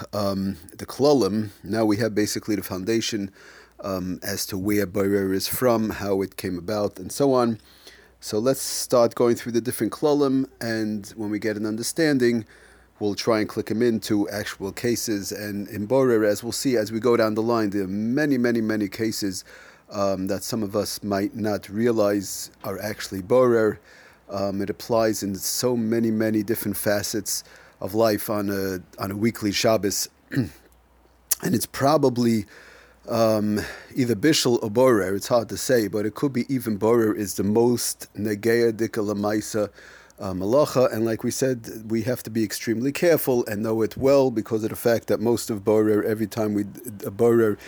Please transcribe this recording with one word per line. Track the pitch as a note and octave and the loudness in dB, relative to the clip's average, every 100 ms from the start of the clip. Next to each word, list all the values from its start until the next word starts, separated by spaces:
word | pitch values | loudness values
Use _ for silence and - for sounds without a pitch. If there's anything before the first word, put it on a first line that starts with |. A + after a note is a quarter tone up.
| - | -8
um, | G#2 G2+ G2 G2 F#2 - - | -4 -2 -2 -2 -6 -12 -14
the | - | -10
klalim. | - C#3 C#3+ F#2+ G#2+ G#2+ - | 0 4 4 4 0 -4 -8
Now | F2+ G#2+ | -4 0
we | A2 G#2 | 2 2
have | A2+ | 0
basically | G#2 G#2 - - G#2 | 0 -2 -2 -4 -4
the | |
foundation, | - F#2 F#2+ A2+ - A2 G2 - - - - - | -4 -6 -2 -2 -2 -4 -6 -12 -20 -20 -20 -12
um, | G2+ F#2+ F#2 F2+ | -6 -4 -4 -6
as | G#2+ G2+ - | -8 -8 -6
to | G2 | -4
where | G2 G#2 G2 | 0 0 0
borer | G2+ G2 G2+ F#2+ | 0 2 2 2
is | F#2+ - | 0 -2
from, | - B2+ A2+ A2 | 0 2 2 0
how | - G2 G2 | -4 -2 -2
it | F#2+ - | -2 -4
came | F#2+ F2+ | -6 -6
about, | E2+ F2+ G2+ - | -4 -2 -2 -4
and | F#2 | -8
so | - C#3+ | 0 2
on. | B2+ A#2+ A2+ - - - - - _ | 4 2 0 -8 -20 -20 -20 -20 _
So | - G#2+ | -6 -2
let's | A#2+ C3+ | 0 0
start | - - - B2+ A#2 - | -2 -6 0 4 4 4
going | A#2+ A#2+ | 2 2
through | - | -2
the | A#2 | -2
different | A2+ - G#2+ | -2 -2 -4
klalim, | - D3+ D3 C#3 C3+ C3+ - | 0 2 2 2 2 -2 -6
and | A#2 A2+ A2 G#2+ G2 - | -6 -2 -2 -4 -8 -8
when | G#2 | -6
we | G#2 | -4
get | G#2+ G#2 | -4 -4
an | G#2+ | -4
understanding, | A2 A#2 - D#3+ C#3 A#2+ A#2+ G#2+ - - - _ - | -4 -4 0 2 4 2 2 -4 -14 -20 -20 _ -4
we'll | G#2 G2 | -4 -2
try | - A2 | 0 0
and | G#2 | 0
click | - G#2 | -4 -4
'em | A2 | 0
into | B2 A2 - G#2 G#2 | 2 0 0 0 0
actual | G#2 G2+ - F#2+ | -4 -8 -8 -8
cases. | E2+ B2 A2+ - G2+ F#2 | -4 -2 -2 -2 -4 -6
And | G2+ G#2 G2+ G2+ | -8 -8 -8 -8
in | G#2+ G#2 | -6 0
borer, | C3 C3 A2+ | 2 4 4
as | G#2+ G#2 | 4 2
we'll | A#2 | -2
see | G2+ C#3 A#2+ | -4 0 0
as | G#2 | 0
we | A2+ | 0
go | A#2+ A#2 | 4 4
down | A2 | 4
the | G#2+ | 2
line, | A2+ A#2 G#2+ | 2 2 2
there | G2+ F#2 | 0 -2
are | |
many, | G2+ A2 C3 D3+ C3+ | -2 -2 0 2 2
many, | A#2+ A#2 | 2 2
many | A2 A2 G2 | 0 -2 -2
cases, | - A2+ G#2+ G2+ F#2+ - - - - - | -4 -4 -4 -6 -6 -12 -20 -20 -20 -10
um, | G#2+ G2 F#2+ F#2+ | -2 0 0 -2
that | F#2+ | -4
some | - A#2 | -4 -4
of | G2+ G#2 | -2 -2
us | F#2+ - | -2 -4
might | G#2 G2 G2+ A#2 | -2 0 -2 -2
not | G#2+ G2 - | -2 -2 -4
realize | G2+ A#2+ A2+ G2+ G#2 F#2+ - - _ | 0 2 4 2 2 -2 -8 -12 _
are | G#2 F#2 | -10 -8
actually | G#2 G#2 - G2 | -8 -8 -8 -8
borer. | F2+ B2 B2+ A2+ A2 F#2+ - - - _ - | 2 4 6 4 2 0 -8 -20 -20 _ -10
Um, | G2+ G2 G2 | -6 -4 -2
it | G2 | -4
applies | G2+ - A2+ A2 G#2+ | -6 -2 2 2 0
in | G2 F#2 | -4 -4
so | - - B2 B2 | -4 -2 0 0
many, | A2 A#2 A#2 | 0 2 2
many | A2 A2 A2 | 2 2 0
different | G2+ A2 A2+ G2 | 0 -2 -4 -2
facets | - G#2 F#2+ A2 F#2+ - - - - - | 0 0 -2 -6 -4 -6 -8 -20 -20 -12
of | G2+ | -4
life | G#2 A2+ G#2 - | 2 2 2 -2
on | G#2 G2+ | -4 -2
a, | G2 F#2+ F#2 F2+ - | -2 -2 -4 -8 -10
on | G2 | -8
a | G2+ | -2
weekly | A2+ - G#2 | -2 0 -2
Shabbos. | F#2 A#2 A2 G2+ - - _ - | 2 2 4 2 -2 -6 _ -6
<clears throat> | D#3 - - _ _ _ _ _ _ - - | -4 -4 -6 _ _ _ _ _ _ -8 -4
And | F3 | -2
it's | A2 - | -2 -2
probably, | - C3+ D#3 C3+ A#2+ A#2+ A2+ G2 - - - - _ - | 0 2 4 2 2 2 2 -2 -12 -20 -20 -20 _ -4
um, | A#2 A2+ A2 G#2 G#2 - - - | 0 2 2 0 -2 -4 -12 -8
either | - B2 G#2+ | -2 0 2
bishul | D3 D#3 C3+ A#2+ | 4 4 4 2
or | A2+ | 2
borer. | G#2 C3 A2+ F#2 | 4 6 6 2
It's | G2 - | -2 0
hard | B2 A2 | 0 0
to | G2 | -4
say, | - B2 G2+ | 0 2 2
but | G#2 G#2 | -2 -4
it | - | -2
could | D3 | -2
be | B2 B2 | 0 -2
even | C3+ A2+ G2+ | -2 -2 0
borer | A2 A#2+ A2 | 2 4 4
is | G#2 G2 - | 0 -4 -2
the | |
most | G2 G#2+ A#2+ A#2+ - - - - | 0 4 4 2 -2 -6 -12 -8
negea | G#2 G#2 A2+ A#2 A#2 | -4 -2 2 4 2
dika | G#2+ A2+ - | 2 -2 -2
lamaisa, | G#2 G2+ G#2 G#2+ G#2 A2 G2+ - - - - - | -2 -2 0 -2 -2 -4 -4 -6 -20 -20 -20 -10
uh, | G2+ | -8
malacha. | F#2 G2 C3 C#3+ C3+ B2+ | -4 2 2 2 2 2
And | A2 A2+ | 2 -2
like | A2 | -2
we | A#2+ | -4
said, | - C3 B2 B2 A#2 A2 | -2 -2 -2 -8 -14 -4
we | A2+ | -4
have | A2 B2 | -2 -4
to | - | -4
be | A2 | -2
extremely | G#2+ - - A2 C3 | -2 -4 -4 -2 -2
careful | C#3 F3 D3+ - B2 A#2 | 0 2 4 2 0 0
and | G#2 | -2
know | A2+ A2 | -2 0
it | G#2 - | 0 0
well | C3 C#3 C3 | 4 6 4
because | A2 - A2+ | 0 -2 -2
of | G#2+ | -2
the | - | -2
fact | A#2+ A2+ - | 2 2 2
that | G2 | 0
most | A2 A#2 - | 2 0 0
of | G#2+ G2+ | -2 2
borer, | G#2+ G#2+ G#2 | 4 4 4
every | G2 G#2+ G#2+ | 2 -2 -4
time | - G#2+ | -2 -2
we, | G2+ G2+ - - G2+ G#2+ | -2 -4 -10 -16 -10 -8
a | |
borer | G2+ A#2 A#2 A2 G2+ | 2 4 6 4 0